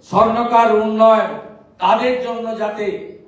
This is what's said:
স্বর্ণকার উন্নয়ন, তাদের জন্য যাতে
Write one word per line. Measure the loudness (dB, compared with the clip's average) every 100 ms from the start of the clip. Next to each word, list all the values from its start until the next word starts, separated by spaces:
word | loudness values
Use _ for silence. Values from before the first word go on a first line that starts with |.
| _
স্বর্ণকার | 0 2 0 0 2 4
উন্নয়ন, | 2 0 4 4 4 0 -8 -16 -20 _ _
তাদের | 0 2 0 -2
জন্য | -6 -8 -8 -6
যাতে | -6 -6 -8 -8 -14 -20